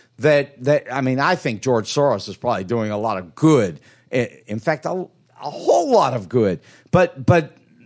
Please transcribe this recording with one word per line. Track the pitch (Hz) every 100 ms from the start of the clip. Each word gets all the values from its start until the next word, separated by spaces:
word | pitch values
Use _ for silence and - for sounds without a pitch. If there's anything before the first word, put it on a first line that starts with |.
| _ -
that, | 143 143 - -
that, | 131 147 110
I | 131
mean, | 131 131
I | 156 180
think | 135 104
George | 131 117 101
Soros | 147 143 101 104
is | 92
probably | 120 101 92
doing | 117 107
a | 104
lot | 110 95
of | 87 -
good. | 156 143 95 76 _ _ -
I, | 127 113 69 -
in | 107
fact, | 170 151 165
a, | 180 170 _ _ _
a | 143
whole | - - 349 302
lot | 226 135
of | 123 92
good. | 123 101 85 - - -
But, | 127 139 139 123
but | 175 151 _ _ _